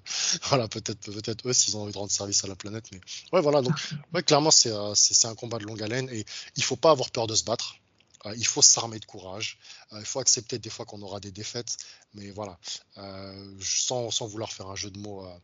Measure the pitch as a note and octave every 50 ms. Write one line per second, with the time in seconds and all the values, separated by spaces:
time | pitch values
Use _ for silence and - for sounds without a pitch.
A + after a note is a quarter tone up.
0 | - - - - - - - E3 - - C#3 C3 A2+ G#2+ - A2+ - - G#2+ -
1 | - G#2+ G2+ G#2+ A2 A#2 A2+ A2+ - B2 B2+ - - - A2 G#2+ G#2 G#2 G2+ F#2+
2 | G2+ G2 - - G2+ G2+ G2 - - F#2+ F#2+ F#2 - G2+ G#2 A2+ A2+ - G2 F#2
3 | - - - - - - - F#3 D3+ D3 C#3+ D3 B2 B2+ D3+ C#3+ - - D#3 D3
4 | - - - F3+ E3 - D3+ C#3+ D3+ D#3 - - - A#2+ G#2+ G#2 G#2 G#2 G#2 -
5 | - - G2+ - - A#2 A2 - - A#2 A#2 A#2 G#2 G#2+ A2+ G#2 G#2+ G#2 A#2 C3
6 | C3 C3 B2 G#2+ G2+ - - - - - - C#3 - - C3 - - E3 D3+ C3
7 | B2+ - - B2 A2+ G#2+ A2 - - - A#2 - - - - - _ _ _ _
8 | _ _ _ - - G#2 G#2+ A#2+ G#2+ - - D3 C#3 - - C3 A#2+ A2+ A2 A2
9 | - - - G2+ F#2 F#2 F#2 G#2+ G#2+ - - _ - - - - - _ A2 G#2
10 | G2+ - - C#3 B2 - - B2+ A2 - C3 A2 - A2 - - A#2 - G#2+ G2+
11 | G#2 F#2+ F#2+ G#2 F#2+ G2+ F#2 G#2 G#2+ - - A#2+ A2+ A#2 - - - - - -
12 | _ _ - G#2 G2+ G2+ F#2 G2+ G#2+ G2 F2+ - - - - - _ _ _ G2+
13 | G2 G2 F#2+ F#2+ G2 G2 G2 G2 G2+ G2 G2 G2 F#2+ - - - - - C3+ B2
14 | A#2+ A2+ - - B2 G#2+ G2+ A2 A2 - - - G2 F#2+ G2 G2 G2+ G#2 F#2+ G2+
15 | G2+ G#2 G2+ F#2+ F#2+ F2+ F2+ F2